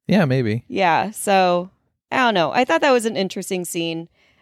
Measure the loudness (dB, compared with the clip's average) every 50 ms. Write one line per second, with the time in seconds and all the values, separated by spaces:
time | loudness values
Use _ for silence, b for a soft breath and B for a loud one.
0 | _ 0 2 2 2 2 2 0 0 0 -2 -4 -6 _ -2 0 2 2 2 2
1 | 0 -2 -6 -6 -2 2 2 4 4 4 2 0 -2 -6 _ _ _ _ _ _
2 | _ _ -2 0 0 2 2 2 0 0 0 0 0 2 0 2 2 2 2 2
3 | 0 -2 -2 -2 -4 -4 -6 -10 -8 -6 -6 -6 -6 -6 -6 -6 -4 -4 -6 -8
4 | -10 -12 _ _ _ _ _ _